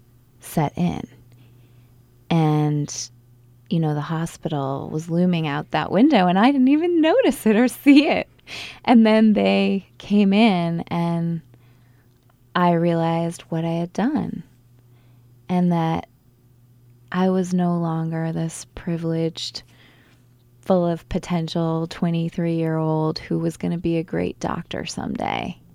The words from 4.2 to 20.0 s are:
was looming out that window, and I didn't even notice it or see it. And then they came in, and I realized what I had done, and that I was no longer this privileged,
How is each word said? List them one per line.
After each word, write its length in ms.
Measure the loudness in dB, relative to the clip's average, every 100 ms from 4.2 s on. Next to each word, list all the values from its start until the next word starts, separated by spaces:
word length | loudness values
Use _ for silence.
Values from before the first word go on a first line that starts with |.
| -6 -8 -6 -4 -4 -6 -8
was 200 | -8 -4
looming 360 | 0 2 0 -2
out 240 | -6 -4
that 200 | -4 0
window, 360 | 4 4 6 4
and 100 | 4
I 120 | 4
didn't 180 | 4 4
even 320 | 2 2 2
notice 420 | 4 4 2 0 2
it 100 | 2
or 120 | 2
see 400 | 2 6 6 6
it. 200 | 0 -4 _ -18 -16 -16 -4
And 200 | 4 6
then 280 | 6 6 6
they 540 | 4 2 2 2 -2 -6 -14
came 340 | 0 2 4
in, 480 | 4 4 2 0 -4
and 580 | -4 -4 -2 -2 -2 -6 -10 -20 _ _ _ _ _ _ _ _ _
I 180 | 0 2
realized 720 | 4 2 0 0 0 -4 -8
what 220 | -8 -4
I 80 | -4
had 200 | -4 -4
done, 520 | -2 -2 -2 -4 -8 -14 _ _ _ _ _ _ _ _ _ -4
and 240 | 0 2
that 360 | 2 0 -2 -6 _ _ _ _ _ _ _ _ _ _
I 160 | 0 2
was 240 | 2 0
no 240 | 0 0 0
longer 540 | -2 -4 -4 -4 -4
this 320 | -4 -6 -8 -16
privileged, 880 | -12 -6 -4 -4 -2 -4 -6 -12 -14 -18 _ -20 _